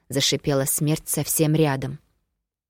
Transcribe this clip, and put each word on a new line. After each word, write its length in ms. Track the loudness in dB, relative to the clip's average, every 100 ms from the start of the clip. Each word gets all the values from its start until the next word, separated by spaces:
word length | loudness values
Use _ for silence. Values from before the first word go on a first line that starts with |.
| -8
зашипела 560 | -2 0 0 0 0 0
смерть 420 | 0 0 -2 -2
совсем 480 | -4 -2 0 2 4
рядом. 440 | 2 0 -4 -10 _ _ _ _ _ _ _